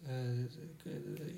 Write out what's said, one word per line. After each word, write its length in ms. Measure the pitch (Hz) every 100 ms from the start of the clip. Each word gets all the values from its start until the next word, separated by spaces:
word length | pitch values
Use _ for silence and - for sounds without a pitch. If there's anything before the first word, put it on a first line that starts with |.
| 147
Eh, 380 | 127 123 123
ik, 420 | 123 156 165 - -
eh, 80 | - - - 156